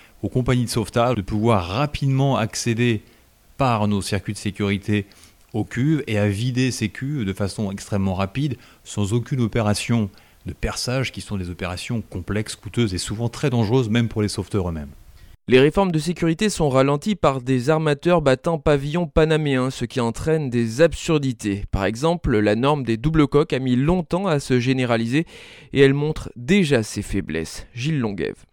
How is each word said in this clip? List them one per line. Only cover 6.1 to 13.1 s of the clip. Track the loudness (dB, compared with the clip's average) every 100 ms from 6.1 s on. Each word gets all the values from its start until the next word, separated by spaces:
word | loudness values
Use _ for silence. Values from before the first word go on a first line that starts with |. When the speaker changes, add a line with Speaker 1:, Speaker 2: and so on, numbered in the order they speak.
| 0
Speaker 1:
à | 0
vider | 0 -2 0 0
ces | 0 -4
cuves | -4 -6 -4
de | -4
façon | -2 -4 -4 -6
extrêmement | -6 -4 -2 0
rapide, | -2 -4 -2 -4 -4 -12 -20
sans | -10 -4 -2
aucune | -2 -2 -2
opération | 0 0 0 0 0 0 0 -6 -20 _ -14
de |
perçage, | -8 -6 -6 -4 -4 -4
qui | -6
sont | -8 -8
des | -8
opérations | -6 -8 -8 -6 -6
complexes, | -6 -10 -4 -4 -4 -10
coûteuses | -6 0 0
et | -2
souvent | -6